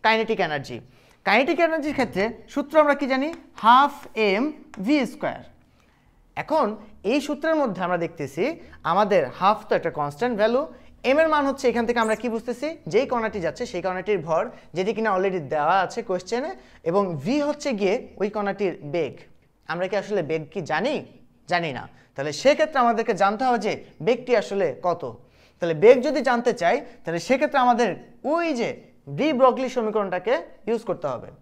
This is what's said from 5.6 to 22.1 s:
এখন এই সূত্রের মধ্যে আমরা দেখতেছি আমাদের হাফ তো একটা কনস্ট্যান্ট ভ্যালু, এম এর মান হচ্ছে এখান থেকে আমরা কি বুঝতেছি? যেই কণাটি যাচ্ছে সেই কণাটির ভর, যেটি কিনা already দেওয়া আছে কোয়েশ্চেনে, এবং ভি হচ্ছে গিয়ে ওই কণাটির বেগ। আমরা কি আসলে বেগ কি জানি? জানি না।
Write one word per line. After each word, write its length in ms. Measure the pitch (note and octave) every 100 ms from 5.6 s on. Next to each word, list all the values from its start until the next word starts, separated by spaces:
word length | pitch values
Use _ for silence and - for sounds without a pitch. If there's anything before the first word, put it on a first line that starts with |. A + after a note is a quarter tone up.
| _ _ _ _ _ _ _ -
এখন 240 | D#3 D4+ A3 G#3+ - - F#3+
এই 80 | C#4+ C#4+
সূত্রের 280 | D4 D#4+ D#4+
মধ্যে 200 | C4 F3+ F3+
আমরা 120 | F3+ E3+
দেখতেছি 380 | - C#3 D#3+ A#3+ E4+ - - D#3
আমাদের 300 | F3+ G#3 G3 B2+ -
হাফ 220 | F#3+ G#3+ -
তো 40 | F#3
একটা 120 | E3 D3+
কনস্ট্যান্ট 360 | C#3+ C#3+ B3 G#3+
ভ্যালু, 220 | A3 B3 D4 - - - A#3+
এম 60 | C#4+
এর 80 | D#4+
মান 100 | D4+ C#4
হচ্ছে 160 | C4+ B3+
এখান 140 | A3+ A#3
থেকে 120 | A#3+
আমরা 120 | A3 A3
কি 60 | B3 A3+
বুঝতেছি? 320 | A3 A#3 - E4 -
যেই 140 | G#3 C4
কণাটি 260 | A#3+ A3 G#3 E3
যাচ্ছে 180 | D3+ B3
সেই 120 | F3+ F#3
কণাটির 320 | F#3 F3+ G3+ D#3
ভর, 160 | D#3+ A#3+ - - D#3
যেটি 160 | F#3+ A3
কিনা 140 | A3 F#3+
already 240 | G3 F#3 C3+
দেওয়া 220 | D3+ D3 F#3+ F3+
আছে 140 | A#3 G#3
কোয়েশ্চেনে, 420 | F3+ - A#3 D#4 F#4+ - - D#3+
এবং 140 | F#3 G3 D#3
ভি 120 | D3 D4 C#4+
হচ্ছে 220 | D4 C#4+ G#3+
গিয়ে 160 | G3 A3 - -
ওই 80 | G#3 G#3+
কণাটির 360 | G3+ G3 G3 D3+ C#3+
বেগ। 200 | E3+ C#3+ - - - _ _ -
আমরা 140 | E3 F#3
কি 60 | G#3
আসলে 200 | F#3+ G3+ D3+
বেগ 120 | D#3+ D3
কি 60 | G#3 D3+
জানি? 240 | D#3 A#3 B3 A#2+ - - _ -
জানি 180 | F3 E3 B2
না। 60 | G2+ - _